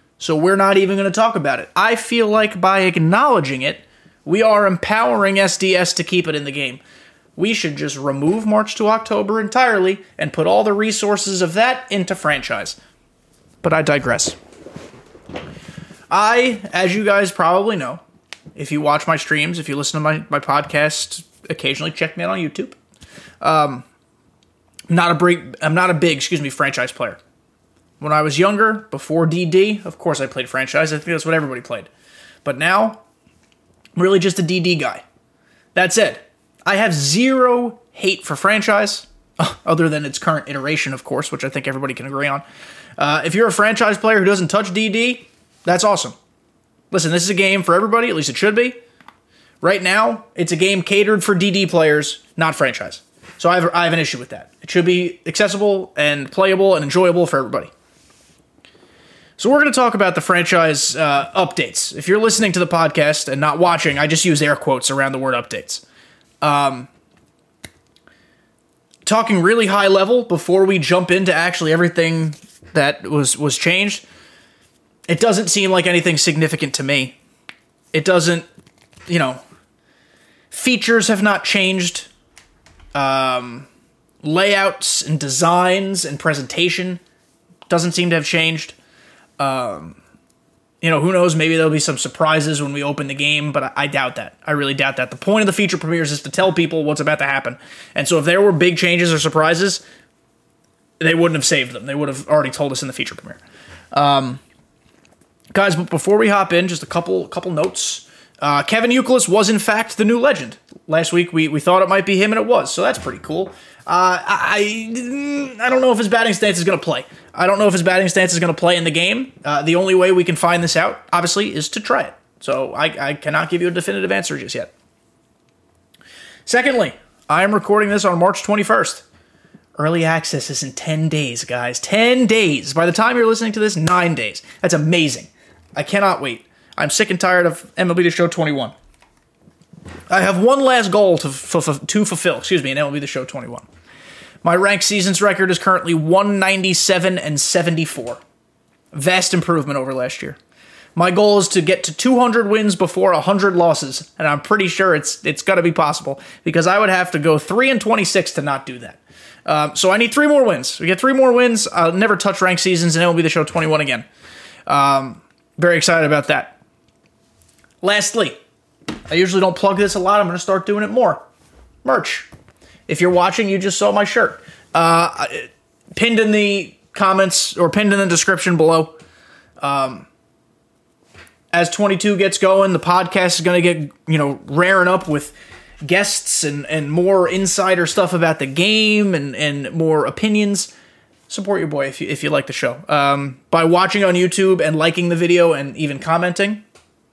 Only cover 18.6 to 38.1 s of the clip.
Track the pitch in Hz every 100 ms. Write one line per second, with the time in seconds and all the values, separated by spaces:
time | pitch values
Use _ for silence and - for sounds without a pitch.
18.6 | 143 147 147 147 - 156 - 151 156 170
19.6 | 151 143 143 160 151 156 160 143 - 143
20.6 | 147 147 151 - - - - _ - 160
21.6 | 135 139 160 156 160 - 175 190 156 -
22.6 | - - _ _ - - - _ - 156
23.6 | 147 127 - _ _ _ _ _ _ _
24.6 | _ - - 170 175 165 175 175 127 120
25.6 | 156 165 180 160 170 143 - 165 139 -
26.6 | 139 131 127 - 117 82 _ _ _ _
27.6 | _ _ _ _ 151 151 151 143 190 208
28.6 | 220 214 - 139 - 160 165 170 175 185
29.6 | 208 208 175 - 170 147 135 131 127 131
30.6 | 131 143 156 151 160 165 156 160 147 127
31.6 | - 113 87 _ _ - - _ 143 135
32.6 | 160 196 220 220 _ _ _ _ _ _
33.6 | _ _ _ - 185 196 185 180 165 180
34.6 | 175 165 127 - - _ _ _ _ _
35.6 | _ - 180 220 170 - - _ _ _
36.6 | - 196 220 156 139 175 254 262 247 240
37.6 | 240 226 _ - 196